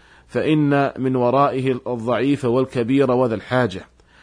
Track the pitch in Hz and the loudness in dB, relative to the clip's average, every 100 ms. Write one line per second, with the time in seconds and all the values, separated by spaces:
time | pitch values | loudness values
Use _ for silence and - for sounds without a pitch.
0 | _ - _ 123 107 156 143 143 139 - | _ -20 _ -4 0 2 2 2 0 -2
1 | 131 131 120 131 143 131 131 123 113 123 | -2 0 2 2 2 0 -2 -4 -4 -6
2 | 113 113 135 143 127 123 131 131 117 135 | -2 0 0 0 0 0 0 -2 0 2
3 | 135 127 127 110 - 127 120 90 - _ | 2 2 0 -2 -2 0 0 -4 -14 _
4 | _ _ | _ _